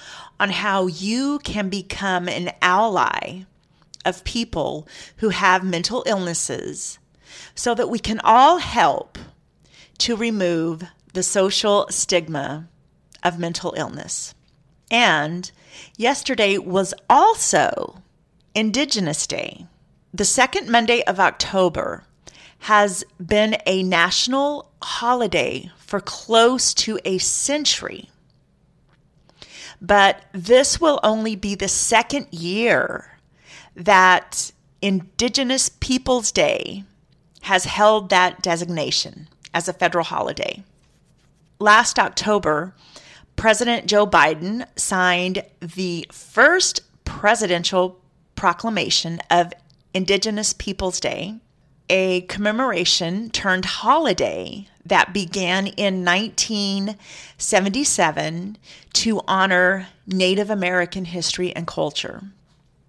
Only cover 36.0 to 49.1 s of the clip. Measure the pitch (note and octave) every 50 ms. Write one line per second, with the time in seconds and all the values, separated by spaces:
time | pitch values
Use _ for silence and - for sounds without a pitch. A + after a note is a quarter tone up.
36 | - C4+ B3+ B3 G#3+ - - G3 D#3 C#3+ - - - - - G3+ G3 - _ _
37 | _ _ _ _ _ _ _ _ - - F#3+ F#3 - - - G3 G#3 G#3+ A3 G#3+
38 | G3 F3+ G3 F3+ F#3 F3+ - - - F#3 E3+ E3 F3 E3+ E3+ D#3+ C#3+ B2+ - -
39 | - - - - D#3 - _ _ - - - E3+ F3+ F#3 F3 - F#3 E3+ F3 F3
40 | E3 - - - - - D3+ - - - - - G3 _ _ _ _ _ _ _
41 | _ _ _ _ _ _ _ _ _ _ _ - G#3 G#3 G#3 A3+ A#3+ - - B3+
42 | G3 - - - - G#3+ G#3+ G3+ F3+ D#3 D3+ D3 E3+ F#3+ - _ _ - - -
43 | - - - - - _ _ - - A3+ G#3+ G#3+ B3 A#3+ A#3 A3+ - - G#3 G#3
44 | G#3 G3 F#3 E3 C#3+ D#3 D#3+ D#3 E3 F#3+ A3 A#3+ - - _ - - - G3+ F#3
45 | F3+ F3+ F3 F3 F3+ F#3 F#3 G3 - - _ _ F3 E3 E3 F#3 F#3+ F3+ E3+ E3
46 | - - - - - - - G#3+ B3+ D4+ F4 F#4 F4+ - - - - _ _ _
47 | _ - - - - G#3 A#3 A3 A3 F3 F3 F3 E3+ - G3 F#3 F#3 F#3 F#3 -
48 | _ _ _ _ _ _ _ - - F3+ E3+ - - A3+ A3 F#3 C#3 - - -
49 | - E3